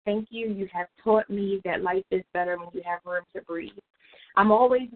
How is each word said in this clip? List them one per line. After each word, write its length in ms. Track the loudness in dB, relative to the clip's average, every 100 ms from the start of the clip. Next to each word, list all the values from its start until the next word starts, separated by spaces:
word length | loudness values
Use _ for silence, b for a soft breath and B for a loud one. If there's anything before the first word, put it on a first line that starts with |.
| -4
"Thank 240 | -2 -4
you. 180 | -6 -6
You 180 | -4 -6
have 160 | -6 -8 _
taught 260 | 2 2 2
me 320 | -2 -2 -4 -2
that 180 | -4
life 220 | -2 -2 -2
is 140 | -4 -4
better 240 | -4 -2 -4
when 120 | -8
you 100 | -10 -8
have 200 | -8 -6
room 200 | -8 -8 -14
to 80 |
breathe." 360 | -10 -10 -10 -14 -20 _ B B B B
I'm 140 | 6
always 380 | 8 6 4 0